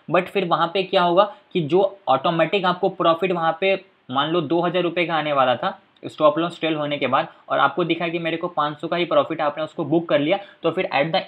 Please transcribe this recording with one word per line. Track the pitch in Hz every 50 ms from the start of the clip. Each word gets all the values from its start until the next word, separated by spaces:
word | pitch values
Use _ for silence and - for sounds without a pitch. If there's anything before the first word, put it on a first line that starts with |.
| _ -
but | 151 180 180 -
फिर | - 196 185
वहाँ | 170 165 151 170 170 -
पे | 196 185
क्या | 185 - 190 180
होगा | 175 170 185 208 208 - - - _ -
कि | 185
जो | 160 135 160 185 196 196 - - _ -
ऑटोमेटिक | 135 131 - 175 170 165 160 165 - 202 180
आपको | 185 175 - - 190
प्रॉफिट | 185 - 175 170 165 - 196 185 185
वहाँ | 175 165 160 160 -
पे, | 196 196 196 185 - _ _ _ _ -
मान | 127 135 147 156
लो, | 165 175
दो | 156 135 165 170
हज़ार | 170 180 165 185 175
रुपये | 175 - 175 175
का | 160 170
आने | 156 151 151 147
वाला | 139 131 127 123
था | 120 - 196 220 - _ _ _ _ -
स्टॉप | 131 - - 156 151 143 160
लॉस | 165 170 170 -
ट्रेल | - 160 160
होने | 151 147 143 147 143
के | 139
बाद, | 123 127 147 165 - - - _ -
और | 135 143
आपको | 143 135 - - 175
दिखा | 160 165 165 175 170
कि | 165 175
मेरे | 170 160 160
को | 165 170 175
पाँच | - - 147 151 151 -
सौ | - 160
का | 175
ही | 175 175
प्रॉफिट, | 165 165 147 135 - 165 156
आपने | 156 147 143 160 156
उसको | 156 - - 165
बुक | 135 156 170 165 -
कर | 170 143
लिया, | 143 151 190 196 - - - _ -
तो | 165
फिर | 160 185 185 - -
at | 135 143 160 160
the | 185 -